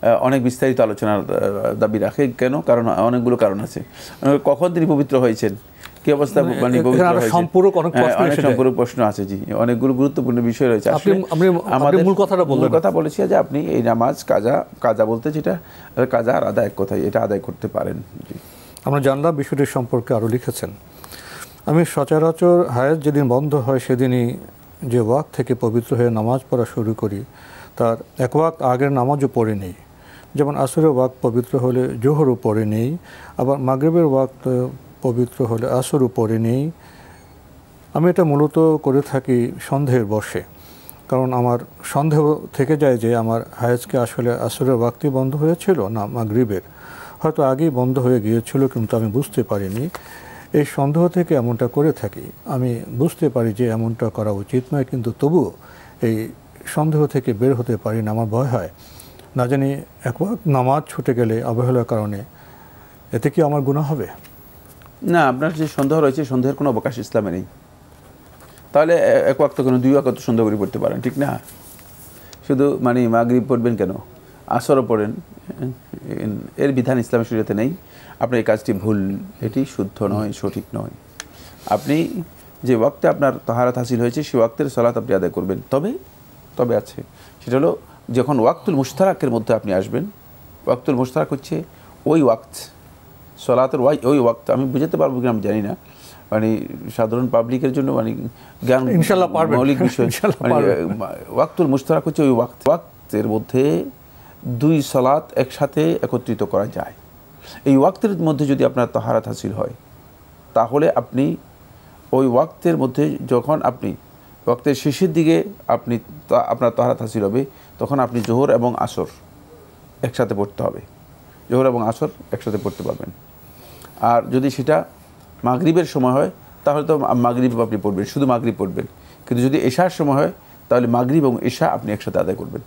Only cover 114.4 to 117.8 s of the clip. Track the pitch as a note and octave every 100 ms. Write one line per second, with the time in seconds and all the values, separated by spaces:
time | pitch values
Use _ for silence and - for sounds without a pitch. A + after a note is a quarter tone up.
114.4 | - A#2+ - C#3 D3+ C3+ F#3+ D#3 D#3 E3
115.4 | G3+ G3+ - A#2+ - A#2 - - - A#2+
116.4 | A#2 A#2+ A#2+ - B2 A#2+ A2+ A2+ G2 A2+
117.4 | C3+ - - -